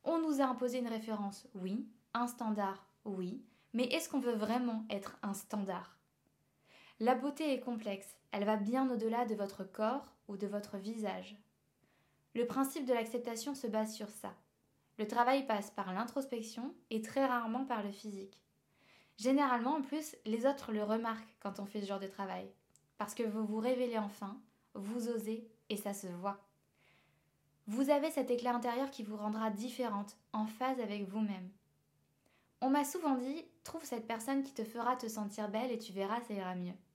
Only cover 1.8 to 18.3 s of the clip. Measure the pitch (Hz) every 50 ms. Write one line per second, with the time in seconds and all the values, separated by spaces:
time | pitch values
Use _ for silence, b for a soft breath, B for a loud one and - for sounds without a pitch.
1.8 | 277 - - - _ _ - 233 240 240 240 - 240 220 214 208 202 196 190 -
2.8 | - _ _ _ _ 214 196 185 180 180 208 269 B B B B B B B 233
3.8 | 247 247 - 330 330 - - 269 240 240 233 214 214 208 226 254 247 240 220 220
4.8 | 220 - 208 196 196 - - - - 208 202 202 - - - 208 196 190 180 180
5.8 | 180 - - _ _ _ _ _ _ _ _ _ _ B B B B B B B
6.8 | B B B B 220 247 254 226 262 285 285 - 320 302 269 247 - 247 240 220
7.8 | 220 214 196 190 - - - - _ _ - 202 202 208 214 208 202 208 247 262
8.8 | 269 262 247 214 220 226 226 233 247 214 220 208 202 196 - - 190 190 - -
9.8 | 214 220 247 285 - - - _ _ - 202 190 202 196 202 208 202 - 208 196
10.8 | 190 214 226 220 214 196 185 180 185 202 208 - _ _ _ _ _ _ _ b
11.8 | b b b b b b b b b b _ 233 240 233 - 262 269 269 - 330
12.8 | 269 247 254 233 226 220 - 240 240 240 233 220 - 294 277 269 - 220 196 220
13.8 | 214 220 - - 214 202 - - - 196 185 - _ _ _ _ _ _ _ _
14.8 | _ _ _ - 214 214 - 233 240 240 269 277 269 269 220 202 202 - - -
15.8 | 190 185 185 190 233 233 - 285 269 269 247 226 220 220 - 233 240 294 349 -
16.8 | - _ 226 220 220 - - 277 269 262 247 240 233 226 226 254 269 269 247 214
17.8 | 202 202 202 - - 214 202 196 196 196